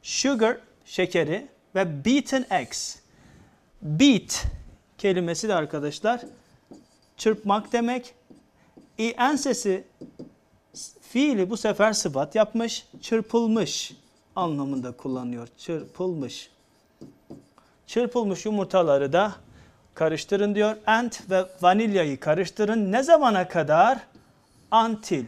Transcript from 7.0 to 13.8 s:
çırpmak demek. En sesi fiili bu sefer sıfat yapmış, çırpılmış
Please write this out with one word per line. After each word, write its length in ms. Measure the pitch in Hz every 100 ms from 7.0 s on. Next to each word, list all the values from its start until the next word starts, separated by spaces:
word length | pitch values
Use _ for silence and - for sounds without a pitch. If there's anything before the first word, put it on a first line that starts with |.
| _ _
çırpmak 560 | 220 214 202 202 214
demek. 420 | 233 233 254 - _ _ - _ _ _ - - -
En 380 | 220 226 247 294
sesi 480 | 277 240 208 190 - _ - _ - _ _ _ _ - - _
fiili 480 | - 240 294 233 185
bu 60 | 226
sefer 360 | 220 202 208
sıfat 420 | 208 180 139 151
yapmış, 520 | 214 214 226 226 - - -
çırpılmış 920 | - 226 220 233 226 226 180 -